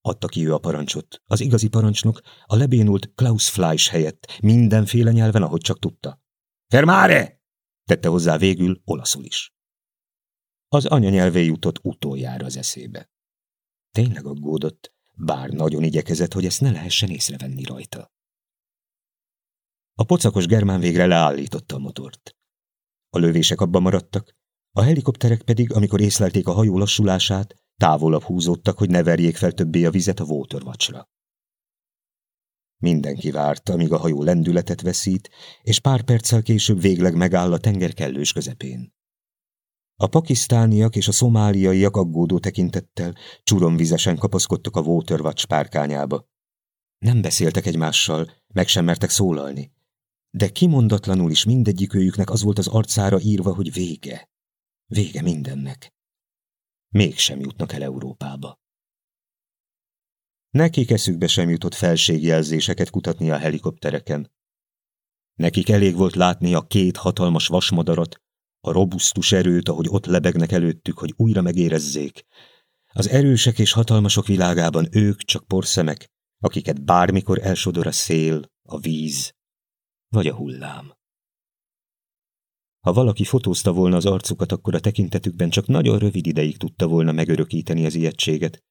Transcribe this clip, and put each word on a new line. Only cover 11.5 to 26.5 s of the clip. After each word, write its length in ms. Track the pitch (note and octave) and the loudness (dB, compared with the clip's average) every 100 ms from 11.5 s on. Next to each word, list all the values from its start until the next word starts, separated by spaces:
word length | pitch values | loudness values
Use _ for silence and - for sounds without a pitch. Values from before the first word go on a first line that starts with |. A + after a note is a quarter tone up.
| D#2+ F2+ E2 | 0 -4 -6
utoljára 640 | - D#2 C#2+ C2+ B1+ B1+ B1+ | -8 -8 -8 -8 -8 -10 -10
az 100 | C2 | -10
eszébe. 540 | - - - - - _ _ _ _ _ _ _ _ | -10 -10 -14 -18 -20 _ _ _ _ _ _ _ _
Tényleg 360 | - A#2+ E2 C#2+ | -2 -2 -2 -10
aggódott, 680 | C#2+ D2 D#2 D2+ - - _ _ | -10 -6 -4 -4 -8 -20 _ _
bár 340 | - D#2 D2 C2+ | -10 -6 -6 -6
nagyon 340 | D2 D#2 D2+ | -4 -4 0
igyekezett, 500 | D#2+ D2+ D2 D#2+ E2+ | -2 -2 -4 -4 -2
hogy 140 | F#2+ F2+ | -2 -4
ezt 140 | - | -2
ne 100 | C3+ | -2
lehessen 400 | F2+ F2 - G#2 | -2 -4 -4 -4
észrevenni 540 | D2+ - C2+ C2 C2 | -4 -6 -6 -12 -12
rajta. 480 | - - - - - _ _ _ _ _ _ _ _ _ _ _ _ _ _ _ _ _ _ | -12 -14 -16 -18 -20 _ _ _ _ _ _ _ _ _ _ _ _ _ _ _ _ _ _
A 100 | - | -4
pocakos 420 | A2+ F3+ A2 G2+ F2 | 0 2 2 0 2
germán 340 | A2 G2+ F#2+ | 2 2 0
végre 260 | F2 E2+ F2+ | 0 2 4
leállította 680 | E2+ D#2 C#2+ C#2+ - - | 4 2 0 -6 -10 -10
a 40 | C#2 | -12
motort. 580 | C2+ C2+ C2+ - - _ _ _ _ _ _ _ _ | -10 -12 -18 -20 -20 _ _ _ _ _ _ _ _
A 100 | F2+ | 0
lövések 420 | E2 E2 D#2+ D#2+ | 2 2 0 0
abba 200 | F2+ F2+ | 0 2
maradtak, 560 | F#2 F#2 - G2 - _ _ _ _ | 2 0 -2 -8 -10 _ _ _ _
a 100 | - | 0
helikopterek 600 | A#2 D#3 - A#2+ A#2 A#2 | 2 2 0 0 0 0
pedig, 300 | - A2+ A#2+ | 0 0 2
amikor 280 | A2 G2+ G2 | 2 2 2
észlelték 460 | G#2 - F#2+ G2+ | 2 2 0 0
a 60 | F2+ | 0